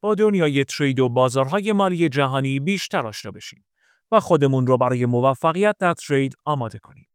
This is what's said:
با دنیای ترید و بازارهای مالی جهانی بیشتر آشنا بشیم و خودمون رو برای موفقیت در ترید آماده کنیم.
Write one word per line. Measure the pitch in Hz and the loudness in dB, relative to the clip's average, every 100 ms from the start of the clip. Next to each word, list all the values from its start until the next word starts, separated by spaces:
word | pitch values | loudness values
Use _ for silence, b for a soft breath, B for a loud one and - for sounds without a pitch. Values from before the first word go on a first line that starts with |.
با | 208 208 | -2 2
دنیای | 214 202 160 139 | 2 2 2 2
ترید | 135 - 147 127 | -2 -2 -2 2
و | 127 | 0
بازارهای | 123 127 127 135 185 202 | 2 2 2 0 -2 0
مالی | 202 196 180 165 | 0 0 0 0
جهانی | 135 135 135 135 135 | 0 -2 0 -2 -2
بیشتر | 143 196 - 190 117 | -2 -4 -4 -6 -6
آشنا | 104 104 | -10 -14
بشیم | 95 - - _ _ _ _ _ | -16 -18 -20 _ _ _ _ _
و | 220 | 0
خودمون | - 165 139 131 127 | 4 2 4 2 2
رو | 127 | 2
برای | 123 123 120 | 2 0 0
موفقیت | 120 131 135 165 170 208 208 | 2 0 0 -2 0 0 0
در | 180 | -2
ترید | 170 - 139 135 131 - | -2 -2 -2 -2 -6 -6
آماده | 147 117 107 | -4 -4 -10
کنیم. | _ 139 _ | _ -20 _